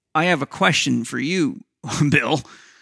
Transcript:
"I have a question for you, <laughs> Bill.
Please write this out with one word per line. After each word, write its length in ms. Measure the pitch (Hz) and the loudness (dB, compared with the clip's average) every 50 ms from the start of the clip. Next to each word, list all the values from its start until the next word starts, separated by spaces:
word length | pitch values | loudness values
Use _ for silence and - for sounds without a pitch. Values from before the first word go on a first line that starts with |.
| _ _ - | _ _ -2
"I 100 | 156 165 | 0 0
have 160 | 180 175 139 | 2 0 0
a 60 | 139 | -2
question 580 | - - - 190 185 156 - - 139 123 120 113 | -6 -2 0 2 2 2 2 0 0 -2 -2 -2
for 140 | - - 120 | -4 -6 -4
you, 420 | 127 151 180 190 156 123 - - - _ _ _ - | -2 -2 0 0 0 0 -2 -6 -14 _ _ _ -10
<laughs> 240 | 117 - - 147 147 | -4 0 0 2 4
Bill. 320 | 123 147 120 113 156 143 - - - - - - _ _ | 4 2 2 2 0 -2 -2 -8 -20 -20 -20 -20 _ _